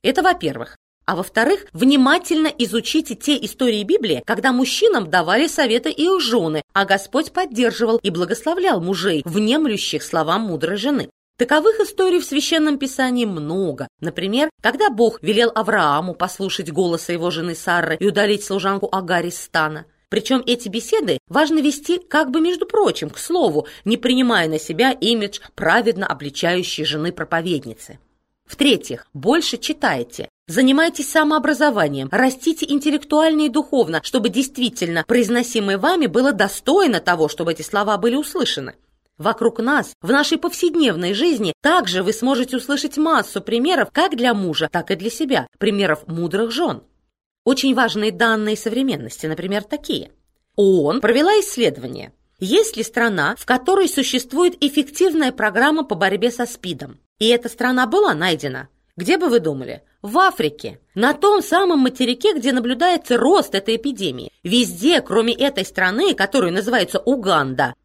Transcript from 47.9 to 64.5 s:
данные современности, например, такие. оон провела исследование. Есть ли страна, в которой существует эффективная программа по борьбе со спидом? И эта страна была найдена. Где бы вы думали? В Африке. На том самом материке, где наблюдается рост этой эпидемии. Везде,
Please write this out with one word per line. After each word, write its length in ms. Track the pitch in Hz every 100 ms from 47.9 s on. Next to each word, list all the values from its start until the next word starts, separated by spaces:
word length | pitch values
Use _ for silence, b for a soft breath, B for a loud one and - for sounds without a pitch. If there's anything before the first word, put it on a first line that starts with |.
| 208 214
данные 420 | 175 233 220 214 214
современности, 720 | 226 233 269 160 123 - 156
например, 380 | 156 180 202
такие. 480 | 202 294 - 180 - _ _ _ _ -
оон 460 | 196 185 147 220
провела 300 | 214 240 330 427
исследование. 720 | - - 226 - - - - _ _ _
Есть 380 | 190 330 440 -
ли 60 |
страна, 520 | 220 - 233 185 147 233
в 80 | -
которой 440 | 254 254 392 370
существует 640 | - 262 254 262 269 359 349
эффективная 720 | 285 285 277 - 370 311 262
программа 500 | 254 214 202 277 311
по 120 | 294 175
борьбе 360 | 190 196 233
со 140 | 240 240
спидом? 540 | - 185 147 135 - _ _
И 100 | 220
эта 200 | 240 240
страна 380 | - 254 254 254
была 260 | 370 403
найдена. 540 | 160 180 156 143 127 135 _ _ -
Где 220 | 180 359
бы 120 | 359
вы 100 | 233
думали? 420 | 160 135 127 - _ _
В 160 | 202 269
Африке. 600 | 381 349 151 147 226 151 _
На 220 | 185 240 294
том 260 | 403 415
самом 380 | - 349 381 311
материке, 560 | 254 254 247 254 415 320
где 160 | 240
наблюдается 640 | 247 233 254 349 339 - 240
рост 380 | 247 381 - 196
этой 220 | 208 226
эпидемии. 540 | 285 220 185 127 - _
Везде, 580 | 175